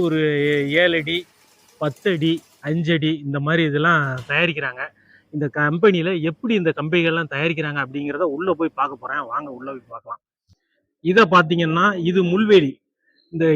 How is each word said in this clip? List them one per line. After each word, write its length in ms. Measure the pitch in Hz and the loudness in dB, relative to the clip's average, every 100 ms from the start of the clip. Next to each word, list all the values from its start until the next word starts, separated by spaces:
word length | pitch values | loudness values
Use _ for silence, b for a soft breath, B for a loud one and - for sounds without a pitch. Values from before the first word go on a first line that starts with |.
| 170 | 0
ஒரு 120 | 156 156 143 147 147 139 156 | 0 0 0 0 0 0 2
ஏழு 160 | 180 165 | 2 2
அடி, 160 | 151 175 175 _ _ _ _ _ | -2 -6 -6 _ _ _ _ _
பத்து 260 | 151 - 208 170 | -6 -2 -2 0
அடி, 180 | 160 165 - _ 147 | 0 0 -4 _ -4
அஞ்சு 220 | 160 160 165 | -2 0 0
அடி 160 | 156 156 143 | 0 -2 -4
இந்த 100 | 143 143 | -4 0
மாதிரி 160 | 170 160 | 0 0
இதெல்லாம் 320 | 143 160 165 139 127 123 | 0 2 2 0 -6 -4
தயாரிக்கிறாங்க. 520 | 143 170 151 139 123 147 b b b b | -2 -2 -2 -8 -8 -12 b b b b
இந்த 120 | 151 147 151 | -6 -6 -2
கம்பெனியில 540 | 147 165 208 180 165 185 156 | -2 2 2 2 0 -2 -4
எப்படி 240 | 160 240 220 | -4 -2 0
இந்த 120 | 165 147 | 0 -2
கம்பிகள்லாம் 540 | 151 175 165 165 156 | -2 0 0 -2 -4
தயாரிக்கிறாங்க 460 | 139 160 156 156 143 131 | -4 -4 -2 -4 -4 -6
அப்படிங்கிறத 420 | 143 143 143 175 143 | -6 -6 -4 -4 -2
உள்ள 180 | 190 160 | -2 -2
போய் 180 | 160 - | -2 -2
பார்க்க 240 | 143 139 | -4 -4
போறேன். 200 | 127 139 127 | -8 -8 -6
வாங்க 180 | 127 147 123 | -8 -8 -12
உள்ள 100 | 131 | -12
போய் 200 | 135 117 117 | -14 -16 -20
பார்க்கலாம். 260 | 113 - _ _ _ _ _ _ _ _ 160 | -14 -16 _ _ _ _ _ _ _ _ 0
இதை 180 | 185 202 175 | 4 6 6
பாத்தீங்கன்னா 500 | 160 170 165 165 196 190 170 | 4 2 2 2 2 2 0
இது 100 | 185 175 | 2 2
முள்வேலி. 400 | 185 220 196 143 - _ _ _ _ _ | 2 6 6 6 -2 _ _ _ _ _
இந்த 120 | 165 160 | -2 2